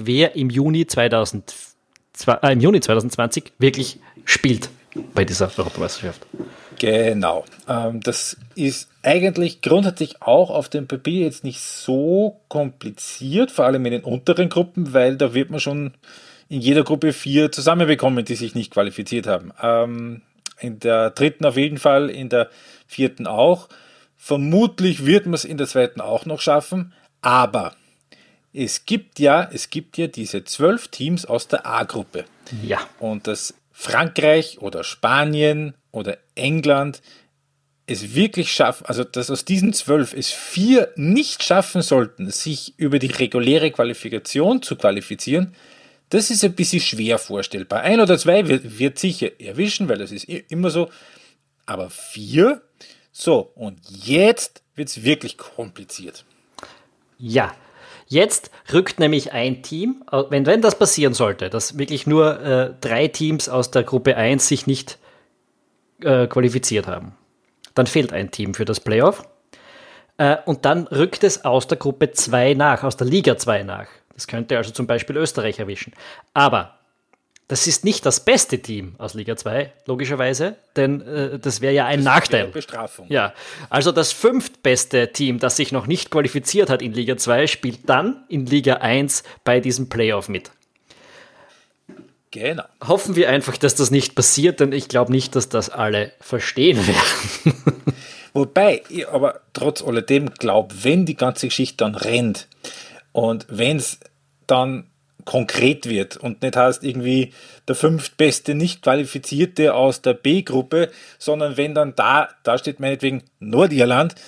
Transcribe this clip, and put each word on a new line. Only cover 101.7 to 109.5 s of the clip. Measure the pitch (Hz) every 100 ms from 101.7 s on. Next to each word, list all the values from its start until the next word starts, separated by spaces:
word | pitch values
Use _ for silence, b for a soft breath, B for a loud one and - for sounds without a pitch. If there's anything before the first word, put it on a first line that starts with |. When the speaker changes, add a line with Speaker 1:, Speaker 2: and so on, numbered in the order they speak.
| -
Speaker 2:
dann | 107 107
rennt | 110 120 117 98 - B B B B B B
und | 120 113 113 -
wenn's | 110 123 151 - - _ _ _ _ -
dann | 127 131 131 - _ _ _
konkret | - 127 113 - 127 143 120
wird | 104 98 -
und | 123 107
nicht | 131 123
heißt | 127 123
irgendwie | 135 127 123 131 123 B B B -
der | 131
fünftbeste | 156 160 - - 156 - -
Nicht-Qualifizierte | 147 175 - 135 143 135 139 - 143 180